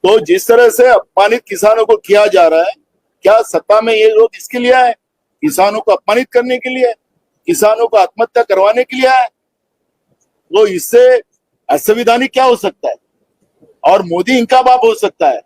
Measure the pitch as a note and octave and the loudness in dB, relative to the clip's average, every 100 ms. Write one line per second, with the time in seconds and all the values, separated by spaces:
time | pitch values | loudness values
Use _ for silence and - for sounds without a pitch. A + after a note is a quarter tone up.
0 | F#3 A3 D#3+ F#3 - A#3 A#3+ A3 B3 A3 | 2 0 0 -4 2 2 2 2 2 2
1 | - - G#3 A#3 _ F#3+ G#3 A3 A3 G#3+ | 0 -2 0 -2 _ -2 0 0 0 -2
2 | - G3+ G#3 F#3 E3 D#3+ F3+ - _ _ | 2 0 2 2 2 2 -2 -6 _ _
3 | _ _ - E4+ - E3 - G#3+ A3+ A3 | _ _ 0 2 0 -8 0 0 0 0
4 | A3 A3 A3+ - - B3 B3 B3+ B3 A3 | 2 2 0 -2 -10 -6 0 2 2 -2
5 | _ _ _ _ D3+ C4 G3 G#3+ G#3+ F#3+ | _ _ _ _ -6 0 -2 -2 -2 -4
6 | - A3 C4 A#3+ B3 - B3+ B3+ B3 A3+ | -2 -4 -2 -2 -2 -6 -6 -4 -4 -4
7 | _ _ _ _ - E3+ G#3+ A3 A#3 G#3+ | _ _ _ _ -8 -2 0 0 0 0
8 | F3+ - A#3 B3 A#3 F#3+ G3 A#3 B3+ B3+ | 0 -2 -4 -2 -2 0 0 -2 -4 -2
9 | C4 B3+ A#3+ _ _ _ _ _ _ _ | 0 0 -2 _ _ _ _ _ _ _
10 | _ _ _ _ _ G3 G#3+ F3+ - A#3+ | _ _ _ _ _ -2 -2 -2 -2 2
11 | B3+ B3 - _ _ _ - D3 - A3 | 2 2 -4 _ _ _ -6 -6 -2 -2
12 | A#3 A#3+ C4 B3+ C4 A#3+ F#3+ - C3 G#2 | 0 -2 -2 -2 0 0 -4 -8 -10 -10
13 | _ _ _ _ _ _ _ _ D3+ F#3+ | _ _ _ _ _ _ _ _ 0 0
14 | F3 E3+ F#3 B3+ A#3 B3+ B3+ B3+ A3+ A3 | 0 -4 -2 -2 2 2 2 2 0 -2
15 | G3+ _ D3+ - | -6 _ -2 -2